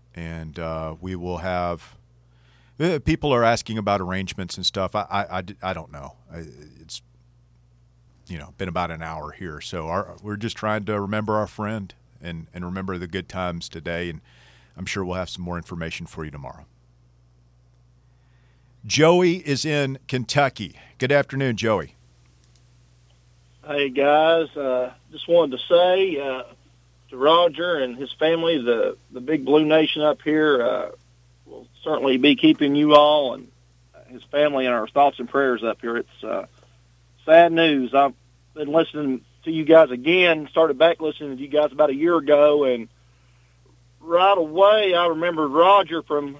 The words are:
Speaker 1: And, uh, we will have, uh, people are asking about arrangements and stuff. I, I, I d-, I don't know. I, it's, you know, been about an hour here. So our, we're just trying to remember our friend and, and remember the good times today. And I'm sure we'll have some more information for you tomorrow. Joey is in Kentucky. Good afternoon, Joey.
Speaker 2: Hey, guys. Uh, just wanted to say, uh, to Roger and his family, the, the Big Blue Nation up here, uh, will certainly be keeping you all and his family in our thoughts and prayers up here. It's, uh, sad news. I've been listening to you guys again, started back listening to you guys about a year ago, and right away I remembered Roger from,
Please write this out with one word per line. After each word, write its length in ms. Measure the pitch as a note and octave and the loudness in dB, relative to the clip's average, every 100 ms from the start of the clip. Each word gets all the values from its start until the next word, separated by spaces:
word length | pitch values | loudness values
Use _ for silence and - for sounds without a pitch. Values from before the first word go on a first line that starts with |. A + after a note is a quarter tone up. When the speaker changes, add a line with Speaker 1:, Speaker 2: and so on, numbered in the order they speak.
| _ | _
Speaker 1:
And, 440 | - E2 E2 D#2+ D2+ | -14 -12 -12 -14 -10
uh, 360 | D#2+ D#2+ D#2+ D#2+ | -8 -8 -10 -10
we 160 | F#2 F#2 | -10 -10
will 220 | F2 F2 | -8 -8
have, 580 | F#2 F2+ F2 E2+ - - _ _ _ _ _ _ _ - | -6 -4 -4 -6 -12 -20 _ _ _ _ _ _ _ -6
uh, 220 | E3 D#3 | -4 -2
people 280 | - D#3 D3 | -2 -2 0
are 100 | B2 | 2
asking 360 | A#2 A2+ - A2 | 4 2 -2 -6
about 220 | G2+ G2+ | -2 -2
arrangements 560 | F2+ F#2+ F#2+ - F2+ - | -2 -6 -6 -10 -12 -8
and 80 | |
stuff. 300 | F2+ - F#2 | -8 -4 -4
I, 120 | G#2 G2+ | -6 -6
I, 280 | G2+ G2+ F#2 | -6 -6 -8
I 20 | |
d-, 160 | F#2 G2+ | -10 -10
I 100 | F#2 | -8
don't 180 | E2+ D#2+ | -8 -12
know. 240 | C#2+ - - _ | -16 -18 -20 _
I, 120 | E2+ D#2+ B1+ D2+ C#2 | -18 -16 -20 -20 -20
it's, 220 | D#2+ - - _ _ _ _ _ _ _ _ _ _ _ - | -20 -20 -20 _ _ _ _ _ _ _ _ _ _ _ -16
you 100 | E2+ | -16
know, 160 | - - | -16 -12
been 100 | F#2 | -8
about 220 | F2 F2 | -6 -6
an 100 | D#2+ | -8
hour 300 | D#2+ D#2+ D2+ | -12 -12 -14
here. 280 | - F2+ D2+ | -14 -14 -14
So 280 | - F2 D#2+ | -12 -10 -6
our, 280 | F2+ F#2+ F2+ | -6 -8 -12
we're 140 | G2+ G#2 | -12 -10
just 200 | A2+ - | -10 -8
trying 280 | G#2+ G#2+ G2+ | -6 -4 -4
to 140 | G#2 | -6
remember 340 | G2+ G#2+ G#2+ G#2+ | -4 -6 -2 -2
our 100 | G#2 | -4
friend 460 | - G#2 A2 G2 - _ _ | -8 -8 -8 -12 -18 _ _
and, 240 | E2+ E2+ D#2+ | -14 -14 -14
and 100 | F2 | -14
remember 320 | F2 F#2 F#2+ F2+ | -10 -8 -8 -8
the 80 | F2 | -8
good 200 | F#2 F2+ | -10 -10
times 400 | F#2+ F2+ E2+ - | -8 -6 -8 -12
today. 400 | F2+ D#2 F2 F2 | -12 -8 -8 -8
And 100 | D#2 - _ _ _ _ - | -10 -16 _ _ _ _ -14
I'm 100 | F#2 | -10
sure 180 | G2+ | -8
we'll 100 | F#2 F2+ | -6 -6
have 140 | F2 | -8
some 140 | - | -10
more 120 | F2 F2 | -10 -10
information 500 | E2 E2+ E2 - E2 | -10 -10 -10 -10 -14
for 180 | - | -12
you 60 | D#2 | -12
tomorrow. 360 | D2 C2 B1 - _ _ _ _ _ _ _ _ _ _ _ _ _ _ _ _ _ _ _ _ _ | -12 -16 -18 -20 _ _ _ _ _ _ _ _ _ _ _ _ _ _ _ _ _ _ _ _ _
Joey 520 | A2+ C3+ D#3 F3 F3+ F3+ D3+ | -6 2 4 4 2 0 -2
is 180 | C#3 | -4
in 340 | D3+ D3 C#3 C3+ - | -2 -2 -2 -6 -6
Kentucky. 680 | B2+ A#2 D3 C#3 - F#2+ - - - | -6 -2 0 0 -2 -12 -14 -20 -6
Good 120 | B2+ | 0
afternoon, 440 | C#3+ C3+ C3+ C3+ A2+ | 2 0 -2 -4 -2
Joey. 380 | A2+ G2+ D2 _ _ _ _ _ _ _ _ _ _ _ _ _ _ _ _ _ D3+ | 0 0 -2 _ _ _ _ _ _ _ _ _ _ _ _ _ _ _ _ _ -8
Speaker 2:
Hey, 220 | C#3+ C#3+ | -4 -2
guys. 580 | C3 C#3 D3 D#3+ E3 D#3 D3 | 0 4 4 4 2 0 -6
Uh, 360 | C3+ B2+ B2+ - _ | -4 -2 -4 -10 _
just 160 | D#3 - | -12 0
wanted 300 | E3+ D#3 B2 | 2 2 -2
to 60 | - | 2
say, 540 | F3 F3+ F#3 F#3+ D3 | 4 4 2 0 -2
uh, 240 | C#3 C3 B2 - _ _ _ _ _ | -6 -8 -10 -20 _ _ _ _ _
to 60 | B2+ | 0
Roger 600 | C#3+ E3 F3 D#3 F3 E3 | 4 6 4 0 -4 -2
and 200 | B2+ A#2+ | -4 -6
his 160 | C#3 | -12
family, 460 | - D#3 E3 E3 D#3+ | -2 0 0 0 0
the, 340 | A#2+ A#2 G2+ - _ | 0 0 0 -4 _
the 100 | C3 | -12
Big 240 | B2 D#3 | -4 -4
Blue 200 | C3 D3 | 2 2
Nation 380 | D3+ D#3 D#3 D#3 | 4 2 2 0
up 200 | D3+ C#3 | -2 -2
here, 400 | D3+ D#3 D#3 C3+ | 0 2 2 2
uh, 280 | A#2 G#2 F2+ - _ _ _ _ - | 0 -2 -6 -12 _ _ _ _ -20
will 200 | - - _ | -20 -20 _
certainly 340 | - - C3+ B2+ | -6 -2 0 4
be 200 | C#3+ C#3 | 4 4
keeping 400 | D#3 D#3 D3 C#3+ | 4 2 2 2
you 180 | D3+ | 6
all 400 | D3 D3 D3+ C3+ | 6 6 4 0
and 160 | G#2+ - _ _ _ _ - - | -6 -14 _ _ _ _ -20 -20
his 140 | B2+ | -20
family 420 | - C#3+ D3+ C#3 B2+ | -6 0 0 0 0
in 60 | |
our 140 | A#2+ A2 | -2 0
thoughts 300 | C#3+ C#3 - | 2 2 2
and 100 | A#2+ | -4
prayers 360 | C#3 C3+ A#2 | 0 0 0
up 160 | A2+ G#2 | -4 -6
here. 160 | A#2 A#2 | -4 -6
It's, 280 | - - | -6 -12
uh, 220 | A2 F#2 - _ _ _ _ _ _ _ | -8 -8 -10 _ _ _ _ _ _ _
sad 260 | - D#3+ E3+ | 6 8 8
news. 400 | E3 E3 C#3+ B2 | 6 2 2 0
I've 220 | C3+ C#3 B2+ _ _ _ | 2 0 -2 _ _ _
been 160 | D#3 C#3+ | -10 -2
listening 520 | D#3+ E3 D3+ C#3+ B2+ - _ | 0 0 -2 -4 -6 -8 _
to 60 | - | -8
you 140 | D#3+ | -2
guys 260 | D3+ D#3+ D3+ | 6 8 8
again, 560 | B2 C3 F3+ F3+ D#3 D3 | 2 0 2 2 0 -2
started 300 | - D#3+ C3+ | 0 2 4
back 220 | D#3+ E3 | 2 2
listening 360 | D#3 D3+ D3 C3 | -4 -6 -10 -10
to 60 | |
you 60 | C#3+ | -4
guys 240 | D3 D3+ | -2 0
about 180 | C3+ D3+ | 2 0
a 40 | |
year 220 | C3+ E3 E3+ | 2 0 2
ago, 460 | C#3+ D3 D3 D3 | 4 4 6 4
and 240 | C3+ B2 A2+ _ _ _ _ _ _ _ _ _ _ _ | 2 -2 -6 _ _ _ _ _ _ _ _ _ _ _
right 380 | D#3+ E3+ F#3+ G3 | 0 4 4 4
away 560 | D#3+ D#3+ G3 G#3+ G3+ | 0 4 4 6 2
I 120 | E3+ F3 | 2 0
remembered 400 | D#3+ F3 E3 D3 | 0 -2 -2 0
Roger 540 | C#3+ F3+ G3+ F3 E3 | 4 6 6 4 -4
from, 340 | - D3 C#3+ C#3+ | -4 -4 -4 -12